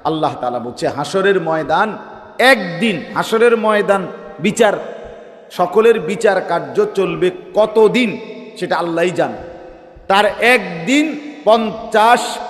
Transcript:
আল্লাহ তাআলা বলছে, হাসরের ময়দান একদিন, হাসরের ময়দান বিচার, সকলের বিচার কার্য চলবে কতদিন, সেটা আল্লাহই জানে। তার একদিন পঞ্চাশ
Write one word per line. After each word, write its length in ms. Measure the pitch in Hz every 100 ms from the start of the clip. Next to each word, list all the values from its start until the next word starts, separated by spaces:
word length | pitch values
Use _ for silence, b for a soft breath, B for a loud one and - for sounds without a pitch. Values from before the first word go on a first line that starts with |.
আল্লাহ 320 | 139 156 151 -
তাআলা 180 | 123 120
বলছে, 280 | 117 120 156
হাসরের 540 | 131 143 190 190 196
ময়দান 560 | 165 160 147 156 214 196 - - - -
একদিন, 680 | 240 262 190 165 226 175 117
হাসরের 440 | - 175 220 240 233
ময়দান 500 | 214 208 196 196 170 - - -
বিচার, 340 | 165 - 220 170 - - - - - - -
সকলের 480 | - 180 202 220 220
বিচার 420 | 160 202 220 190
কার্য 440 | - 170 143 - 208 208
চলবে 360 | 185 160 180 175 - 185
কতদিন, 640 | 214 220 214 185 240 170 - - - -
সেটা 200 | 175 170
আল্লাহই 320 | 170 165 175
জানে। 280 | 156 147 113 - - - - - - -
তার 180 | 196 208
একদিন 920 | 190 226 247 185 170 165 277 311 269 - -
পঞ্চাশ 960 | - 226 220 185 - 220 214 240 - - -